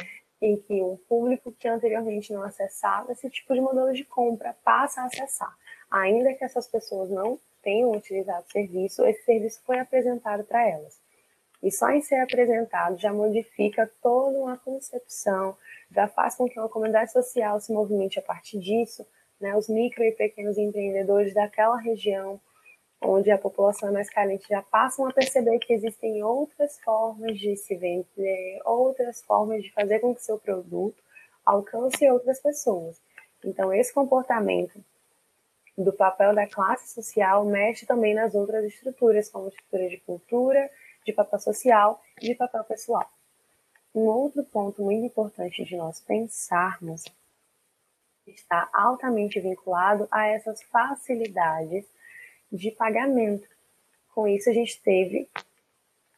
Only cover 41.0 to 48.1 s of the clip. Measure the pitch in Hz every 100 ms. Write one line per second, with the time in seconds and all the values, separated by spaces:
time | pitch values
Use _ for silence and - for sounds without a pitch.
41 | - 208 202 196 - 208 254 220 208 -
42 | _ _ 220 240 247 226 214 220 - 214
43 | - _ _ _ _ _ _ _ _ 220
44 | 220 226 285 277 277 214 202 202 202 214
45 | 240 220 208 - 180 - 165 175 160 -
46 | - 214 226 - - 175 185 185 165 160
47 | - - _ _ _ _ _ _ _ _
48 | _